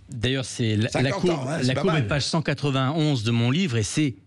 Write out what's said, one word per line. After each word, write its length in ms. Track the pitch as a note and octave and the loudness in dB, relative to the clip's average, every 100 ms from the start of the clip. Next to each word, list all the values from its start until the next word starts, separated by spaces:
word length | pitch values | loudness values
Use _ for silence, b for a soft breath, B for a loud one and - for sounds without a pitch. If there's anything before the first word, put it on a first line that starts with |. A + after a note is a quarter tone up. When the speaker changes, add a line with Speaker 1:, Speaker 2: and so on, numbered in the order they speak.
| - | -12
Speaker 1:
d'ailleurs, 340 | A#2+ B2 C3+ | -4 -2 -2
c'est 320 | - - A2+ G#2 | -4 -2 0 2
la, 60 | |
la 80 | - | 0
Speaker 2:
Cinquante 300 | B2+ C3 - | 0 0 0
Speaker 1:
courbe, 100 | F3+ | 0
Speaker 2:
ans, 140 | E3 B2+ | 0 -2
hein, 100 | - | -2
c'est 60 | B2+ | 0
Speaker 1:
la 60 | |
Speaker 2:
pas 60 | C3 | 0
Speaker 1:
courbe 140 | D#3 | 2
est 60 | D#3 | 2
Speaker 2:
mal. 60 | G#2+ | 0
Speaker 1:
page 180 | D3 | -2
cent 180 | - E3 | 0 -2
quatre-vingt-onze 800 | D#3+ C#3 C#3+ C3+ C3 D3+ D3+ C3 | -2 -2 0 0 0 2 2 2
de 60 | G#2+ | 2
mon 200 | A#2 A#2+ | 2 2
livre 280 | D3 F#3 A#2 | 2 0 0
et 40 | |
c'est 340 | - D3+ D3 - | 0 0 -2 -2